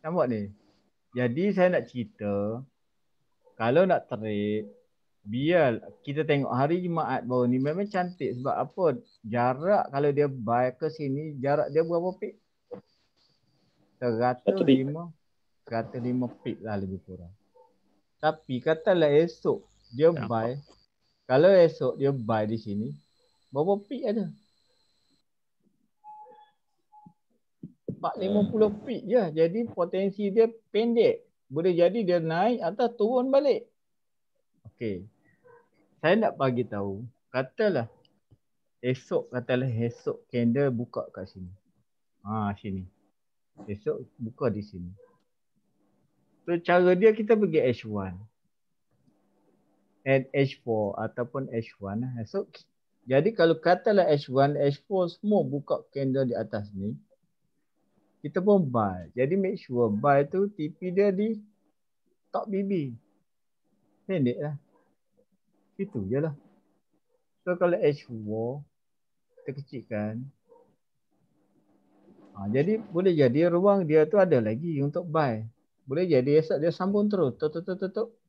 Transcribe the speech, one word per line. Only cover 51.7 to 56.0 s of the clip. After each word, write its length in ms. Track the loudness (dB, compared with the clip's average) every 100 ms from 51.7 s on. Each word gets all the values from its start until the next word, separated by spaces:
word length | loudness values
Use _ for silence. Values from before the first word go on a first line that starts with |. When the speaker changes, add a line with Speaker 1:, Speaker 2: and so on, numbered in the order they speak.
| -12
Speaker 1:
one. 240 | -8 -6 -6 -8
So, 240 | -8 -8 -8 -14 _ _ _ _
jadi 240 | 0 2 2 2
kalau 240 | 2 4
katalah 480 | 2 2 4 4 4
H 240 | 2 0
one, 240 | 2 2 4
H 240 | 0 0 _
four 240 | -2 -2
semua 320 | -4 0 2
buka 400 | 2 -4 -2 -4 -4
candle 320 | -4